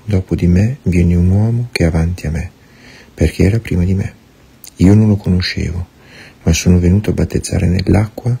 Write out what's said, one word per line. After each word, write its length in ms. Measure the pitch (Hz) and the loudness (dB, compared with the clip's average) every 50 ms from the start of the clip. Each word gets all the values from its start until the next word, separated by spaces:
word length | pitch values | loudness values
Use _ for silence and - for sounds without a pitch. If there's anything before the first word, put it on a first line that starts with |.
| - | -6
"Dopo 280 | - 98 92 92 - - | -4 -2 -2 -2 -2 -4
di 140 | - 85 85 | -2 0 2
me 320 | 87 92 104 117 131 - | 2 2 2 0 -2 -4
viene 320 | - - 85 90 87 87 87 | -4 -2 0 2 2 2 2
un 160 | 87 87 90 | 2 2 2
uomo 400 | 95 101 107 113 117 120 120 120 | 2 2 0 0 0 -2 -4 -6
che 120 | - - 85 | -4 -2 -2
è 20 | |
avanti 400 | 82 78 82 82 85 90 - - | 0 0 0 -2 -2 -4 -6 -6
a 60 | 73 | -6
me, 180 | 80 78 - - - _ - - - - - - - - - - - | -6 -6 -8 -8 -12 _ -20 -20 -20 -20 -20 -20 -20 -20 -20 -16 -6
perché 300 | - 82 80 - - 92 | -2 -2 -2 0 0 0
era 160 | 95 104 117 | 0 0 -2
prima 240 | - - - 92 87 | -4 -4 -2 -2 0
di 100 | 92 95 | 0 -2
me." 200 | 95 104 - - - _ _ _ _ _ _ _ _ - - _ - | -2 -4 -6 -10 -16 _ _ _ _ _ _ _ _ -20 -14 _ 2
Io 180 | 87 92 101 | 4 6 6
non 140 | 107 110 107 | 6 4 4
lo 80 | 104 98 | 2 0
conoscevo, 680 | - - 90 90 90 - - - - 82 82 87 90 - _ - - - - - - - - _ | 0 -2 -2 0 -2 -4 -6 -6 -6 -6 -6 -8 -10 -10 _ -20 -20 -20 -20 -20 -20 -20 -16 _
ma 100 | - - | -2 -2
sono 280 | 82 - - 90 90 90 | 0 0 2 2 2 4
venuto 320 | 87 87 90 101 104 - | 4 4 2 2 0 -2
a 20 | 87 | -2
battezzare 540 | - 85 - - - - - - 92 92 85 | -2 -2 -2 -2 -6 -4 -4 -4 -2 0 0
nell'acqua 680 | 90 92 92 - 90 98 110 107 - - - 120 120 123 | 0 -2 0 0 0 0 0 -2 -6 -8 -6 -4 -4 -6